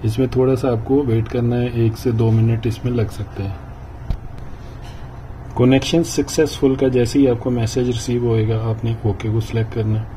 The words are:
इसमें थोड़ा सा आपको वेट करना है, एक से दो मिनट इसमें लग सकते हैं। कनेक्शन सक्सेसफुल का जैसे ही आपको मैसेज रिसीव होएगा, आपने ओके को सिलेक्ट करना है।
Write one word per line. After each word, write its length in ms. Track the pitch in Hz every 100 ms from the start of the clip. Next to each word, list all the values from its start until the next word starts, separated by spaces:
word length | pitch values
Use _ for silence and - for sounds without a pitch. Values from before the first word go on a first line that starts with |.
इसमें 240 | 113 110 127
थोड़ा 260 | 123 131
सा 180 | 127 135
आपको 300 | 117 113 139
वेट 260 | 135 113 110
करना 280 | 123 120 120
है, 300 | 123 120 117
एक 100 | 113
से 160 | 127
दो 180 | 113 113
मिनट 360 | 113 113 113 120
इसमें 260 | - 123
लग 180 | 120 107
सकते 320 | - 98 -
हैं। 140 | 98 95 - - - - - - - - - - - - - - - - - - - -
कनेक्शन 440 | 123 135 - 165
सक्सेसफुल 760 | 165 - 139 - 147 - 139 131
का 120 | 135
जैसे 300 | 123 117 143
ही 80 | 135
आपको 240 | 117 127
मैसेज 360 | 120 113 131 123
रिसीव 400 | 113 127 120 120
होएगा, 300 | 113 107 110
आपने 400 | 113 110 113 113 107
ओके 260 | 101 110
को 80 | 110
सिलेक्ट 320 | 110 117 110
करना 260 | 117 110 107
है। 80 | 110